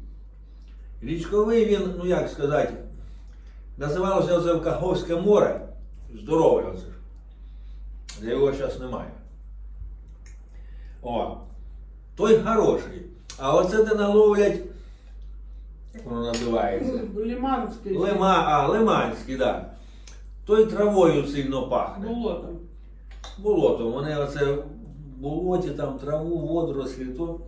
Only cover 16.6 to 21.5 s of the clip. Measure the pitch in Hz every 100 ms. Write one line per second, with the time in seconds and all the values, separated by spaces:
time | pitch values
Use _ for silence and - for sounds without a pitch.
16.6 | - - - - 202 196 226 247 262 254
17.6 | 214 - 196 180 190 - 190 175 - -
18.6 | - 214 220 151 117 - - 127 117 92
19.6 | 90 - - - - - - - - 220
20.6 | 220 190 208 190 165 147 139 143 135